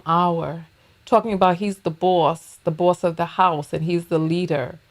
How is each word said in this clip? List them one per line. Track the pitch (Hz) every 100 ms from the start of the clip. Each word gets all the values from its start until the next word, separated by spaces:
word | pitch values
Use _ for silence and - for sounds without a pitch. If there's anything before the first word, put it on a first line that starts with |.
| -
hour, | 165 175 170 156 160 165 _ _ _ -
talking | 226 233
about | 196 185 175
he's | 208 190
the | -
boss, | 156 180 180 151 165 - -
the | -
boss | 160 175 175
of | 180 165
the | 170
house, | - 185 156 147
and | - 160
he's | 170 170
the | 165
leader. | 160 170 175 156 123 160 _